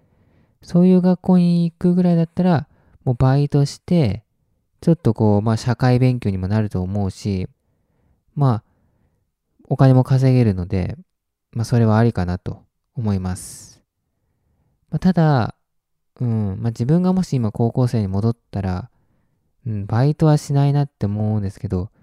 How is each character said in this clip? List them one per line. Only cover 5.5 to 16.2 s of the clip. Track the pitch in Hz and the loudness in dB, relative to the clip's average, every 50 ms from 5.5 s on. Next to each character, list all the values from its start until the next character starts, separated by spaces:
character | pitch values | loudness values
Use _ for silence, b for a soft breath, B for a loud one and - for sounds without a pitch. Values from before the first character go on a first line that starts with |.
| 110 | -2
あ、 | |
社 | 107 - 127 113 | -2 -2 -2 -2
会 | - 131 123 123 123 | 0 2 2 2 4
勉 | 127 127 127 120 | 2 2 0 0
強 | - 104 | -4 -4
に | 95 | -4
も | 92 92 | -4 -4
な | 92 104 110 | -2 -2 -2
る | 107 101 | -2 -2
と | - 92 | -4 -6
思 | 90 92 101 104 101 | -6 -4 -4 -4 -4
う | 92 | -4
し、 | - - - 107 98 92 95 - _ _ _ _ _ _ _ _ _ _ _ _ _ _ _ _ _ | -6 -6 -6 -4 -4 -4 -6 -8 _ _ _ _ _ _ _ _ _ _ _ _ _ _ _ _ _
ま | 147 143 131 | 0 0 0
あ、 | 113 104 - _ _ _ _ _ _ _ _ _ _ _ _ _ _ _ _ _ _ _ _ | 0 -2 -6 _ _ _ _ _ _ _ _ _ _ _ _ _ _ _ _ _ _ _ _
お | _ 135 | _ 0
金 | - 139 131 127 | 4 4 6 6
も | 127 127 | 4 4
稼 | - 135 127 135 131 127 | 2 0 2 2 2 2
げ | 123 | 4
る | 120 107 95 | 2 2 0
の | 92 87 | -2 -6
で、 | 95 101 92 87 - - 170 - _ _ _ _ _ _ _ _ _ | -4 -4 -4 -4 -4 -8 -12 -18 _ _ _ _ _ _ _ _ _
ま | _ 117 110 | _ -8 -6
あ、 | |
そ | - 127 | -2 0
れ | 117 113 | 2 2
は | 110 107 | 4 4
あ | 110 117 | 4 2
り | 117 - | 2 0
か | 98 87 | -2 -4
な | 90 90 - | -4 -6 -6
と | - - - - _ _ _ _ _ _ _ | -8 -12 -14 -14 _ _ _ _ _ _ _
思 | 139 110 104 101 | -6 -4 -2 -2
い | 95 | -2
ま | 92 92 90 | -4 -6 -8
す。 | - - - - - - - - _ _ _ _ _ _ _ _ _ _ _ _ _ _ _ _ _ _ _ _ _ _ _ | -8 -12 -18 -20 -20 -20 -20 -20 _ _ _ _ _ _ _ _ _ _ _ _ _ _ _ _ _ _ _ _ _ _ _
ま | - | -8
あ、 | 156 | 0
た | - 185 | 0 2
だ、 | 180 175 160 156 143 123 104 - - _ _ _ _ _ _ _ _ _ _ _ _ | 2 4 2 4 2 2 0 -2 -6 _ _ _ _ _ _ _ _ _ _ _ _
う | - | -6